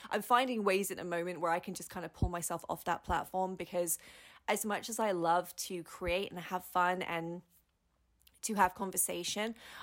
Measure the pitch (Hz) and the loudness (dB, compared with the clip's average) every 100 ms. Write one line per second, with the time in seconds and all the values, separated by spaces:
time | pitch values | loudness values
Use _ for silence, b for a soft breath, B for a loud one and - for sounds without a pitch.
0 | B 214 202 240 262 233 202 190 196 - | B -4 4 4 6 2 4 4 2 -4
1 | 175 170 175 170 170 170 190 175 - 190 | -2 -2 -2 0 2 2 0 -8 -8 -8
2 | 165 - 180 175 170 170 - 165 - 170 | -8 -2 -2 0 -2 -4 -4 -4 -2 -2
3 | - 170 - 185 185 190 170 180 175 - | 0 -2 0 -2 -2 -2 -4 -2 0 -2
4 | B B B B - 208 220 202 - 226 | B B B B -2 0 0 -2 -2 0
5 | 220 180 165 175 175 - - 185 165 - | 2 2 4 4 2 -8 -6 -6 -8 -6
6 | 180 175 196 180 170 185 - 180 180 185 | 0 0 0 -8 -6 -6 0 4 4 4
7 | 175 170 165 175 - _ _ _ _ _ | 0 -2 -2 -8 -12 _ _ _ _ _
8 | _ _ _ _ - 208 185 - 190 180 | _ _ _ _ -4 4 4 4 -4 0
9 | - 180 175 208 220 226 B B | 0 0 -2 -2 -2 -4 B B